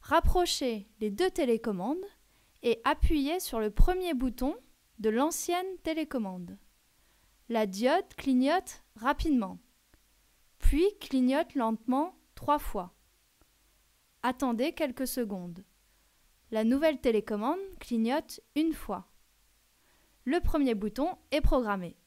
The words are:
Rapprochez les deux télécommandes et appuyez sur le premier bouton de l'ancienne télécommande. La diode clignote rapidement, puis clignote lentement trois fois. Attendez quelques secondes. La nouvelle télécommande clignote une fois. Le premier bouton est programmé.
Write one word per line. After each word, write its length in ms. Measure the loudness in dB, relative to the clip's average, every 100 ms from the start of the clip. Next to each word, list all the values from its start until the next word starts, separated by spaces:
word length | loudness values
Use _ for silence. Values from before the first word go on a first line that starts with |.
Rapprochez 880 | 2 2 4 4 2 0 -2 -4 -10 _
les 100 | -6
deux 220 | 0 -2
télécommandes 720 | 0 0 0 0 -4 -4 -4 -6 _ _ _ _ _
et 180 | -2 -2
appuyez 560 | -2 2 2 2 0 -4
sur 220 | -4 -4
le 100 | -4
premier 420 | 6 6 6 -2
bouton 420 | -2 -4 -2 -4 -6 _ _ _ _
de 100 | -2
l'ancienne 680 | 0 0 -2 -4 -4 -4 -8
télécommande. 760 | -6 -4 -4 -6 -6 -8 -14 -16 _ _ _ _ _ _ _ _ _
La 180 | 0 0
diode 480 | 0 2 2 0 -8
clignote 640 | 0 2 4 0 -2 -16 _ -6
rapidement, 600 | -2 0 2 0 0 -8 _ _ _ _ _ _ _ _ _ _
puis 260 | 4 6 4 0
clignote 560 | -4 2 2 2 0 -2
lentement 640 | -2 -2 -2 0 0 -6 _ -10
trois 240 | -2 0
fois. 340 | 0 -6 -8 _ _ _ _ _ _ _ _ _ _ _ _ _
Attendez 500 | -6 -2 -2 0 -2
quelques 340 | 0 -4 -4 -6
secondes. 560 | -4 -4 -6 -10 -14 -20 _ _ _ _ _ _ _ _
La 140 | 0 2
nouvelle 340 | 4 2 2
télécommande 600 | 2 2 0 -4 -2 -4 -6 -14
clignote 640 | -6 -2 0 -2 -4 -16 _ -2
une 160 | -2
fois. 360 | -2 -6 -10 -10 _ _ _ _ _ _ _ _ _ _ _ -2
Le 160 | 0
premier 340 | 2 2 2 0
bouton 420 | -4 -2 -4 -4 _
est 100 | 2
programmé. 540 | 4 4 2 -4 -6 -14